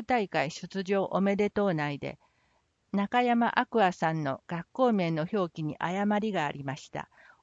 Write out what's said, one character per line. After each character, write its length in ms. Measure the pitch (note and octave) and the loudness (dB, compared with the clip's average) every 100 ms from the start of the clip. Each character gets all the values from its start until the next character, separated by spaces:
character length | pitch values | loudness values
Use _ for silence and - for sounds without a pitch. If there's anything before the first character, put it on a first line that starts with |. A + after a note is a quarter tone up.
大 240 | A3+ B3 G3 | 0 0 0
会 220 | D#3+ C#3+ | 0 -2
出 320 | - F3 F#3+ | -4 -8 -8
場 220 | F#3 G3 | 0 0
お 180 | F#3 F#3 | 2 2
め 140 | G3 G3+ | 2 2
で 120 | G#3 | 0
と 160 | - | 2
う 80 | G3+ | 0
内 260 | D#3+ D3 C#3+ | 0 -2 -4
で、 200 | C#3 - _ _ _ _ _ _ _ | -8 -10 _ _ _ _ _ _ _
中 300 | G3 G3+ B3 | -2 2 2
山 360 | B3 A#3 A#3 - | 4 4 4 2
ア 60 | |
ク 180 | F#3 A3+ | 0 2
ア 100 | F#3 | 2
さ 200 | - D#3+ | 2 -2
ん 120 | D#3+ | 0
の 180 | C#3+ C3+ - | -2 -6 -8
学 240 | E3+ - | -8 -8
校 200 | - B3+ | 0 2
名 180 | G#3 E3+ | 4 2
の 160 | D#3+ E3+ | 0 0
表 220 | G#3 F3 | -2 -2
記 80 | - | -2
に 160 | D3+ - | -6 -4
誤 400 | E3 F#3+ G#3 G#3 | -4 0 0 0
り 140 | G#3+ | 0
が 120 | F#3 | -2
あ 80 | D3 | -4
り 120 | C#3+ | -6
ま 120 | C#3 C#3+ | -8 -10
し 140 | - | -10
た。 180 | D3 D3+ _ - _ | -12 -12 _ -20 _